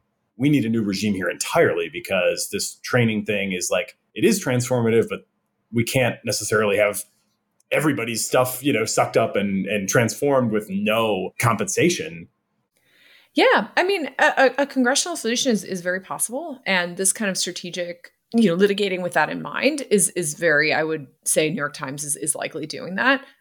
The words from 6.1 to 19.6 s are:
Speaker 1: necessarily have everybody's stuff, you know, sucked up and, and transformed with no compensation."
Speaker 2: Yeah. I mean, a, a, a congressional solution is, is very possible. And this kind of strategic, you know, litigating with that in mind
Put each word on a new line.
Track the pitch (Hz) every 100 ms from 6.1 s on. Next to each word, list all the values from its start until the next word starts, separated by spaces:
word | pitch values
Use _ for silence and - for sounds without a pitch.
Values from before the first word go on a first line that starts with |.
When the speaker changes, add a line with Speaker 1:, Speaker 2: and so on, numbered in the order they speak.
| 113
Speaker 1:
necessarily | 117 101 104 107 107 101
have | 104 101 - _ _ _ _ _ -
everybody's | 139 151 117 117 110
stuff, | - 135 123 -
you | 139
know, | 110
sucked | 110 - 120 131
up | 113
and, | 107 101 98 95
and | 104 95
transformed | 131 113 - 143 135 117
with | 107 104
no | 98 107 110 110 95 92 -
compensation." | 117 107 101 - 165 - 80 82 - _ _ _ _ _ _ _ _ _ _
Speaker 2:
Yeah. | - 453 349 208 -
I |
mean, | 359 392 269 -
a, | 302 -
a, | 262 262
a | 277
congressional | 269 240 277 359 320
solution | 220 240 269
is, | 214
is | - 190
very | 175 185
possible. | 190 147 - 254 330 262 -
And | 190 175 175
this | 190
kind | - 208
of | 185
strategic, | 185 175 175 180 175 175 - _ _
you | 233 214
know, | 170
litigating | 196 202 202 180
with | 175
that | 165 151
in | 175
mind | 156 -